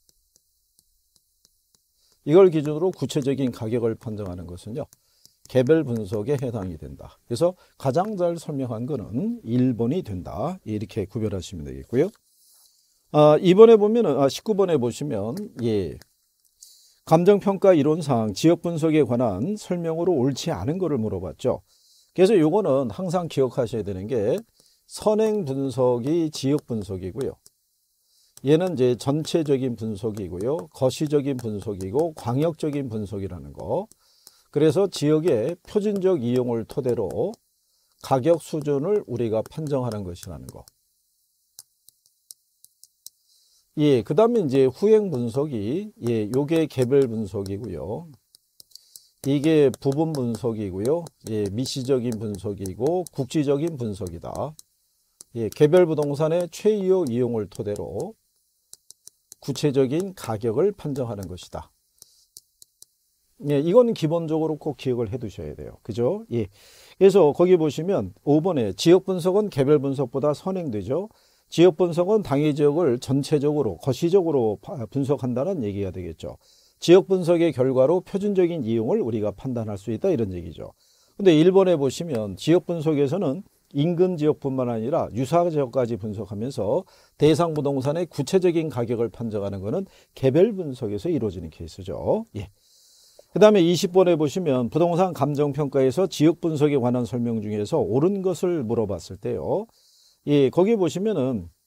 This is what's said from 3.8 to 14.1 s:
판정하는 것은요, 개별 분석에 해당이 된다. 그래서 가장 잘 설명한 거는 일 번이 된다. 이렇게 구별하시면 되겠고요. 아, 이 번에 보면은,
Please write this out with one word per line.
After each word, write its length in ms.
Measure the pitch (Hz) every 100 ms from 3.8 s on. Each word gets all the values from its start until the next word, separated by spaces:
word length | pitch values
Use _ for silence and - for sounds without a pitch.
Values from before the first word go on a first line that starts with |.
| 113 110
판정하는 500 | 117 104 98 90 85
것은요, 400 | 87 107 123 - - _ _ _ _ _
개별 340 | 127 127 160
분석에 540 | 147 117 98 107 104 139
해당이 380 | 127 113 92 78
된다. 400 | 67 69 - - _
그래서 280 | 120 175 185 _ _
가장 400 | 139 135 202 202
잘 220 | 175 170
설명한 480 | - 139 127 110 123
거는 560 | 135 92 113 214 233
일 320 | 113 123 131 110
번이 260 | 117 180
된다. 560 | 110 92 64 - 139 185
이렇게 400 | - 107 104 -
구별하시면 600 | 95 117 107 98 - 85 71
되겠고요. 420 | 65 67 120 185 - _ _ _ _ _ _ _ _ _
아, 240 | 151 151 151
이 100 | 185
번에 240 | 185 226 220
보면은, 420 | 208 233 196